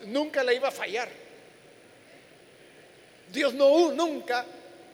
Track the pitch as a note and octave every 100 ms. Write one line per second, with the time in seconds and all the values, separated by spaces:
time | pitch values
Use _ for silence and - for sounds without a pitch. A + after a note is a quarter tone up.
0 | G3+ C4+ D4+ D4 B3 B3 C4 B3+ G3 A3
1 | A#3 - - - - - - - - -
2 | - - - - - - - - - -
3 | - - - G#3+ C#4 C4 C#4 D#4 E4 B3+
4 | E4 C4+ - B3 A#3 - - - -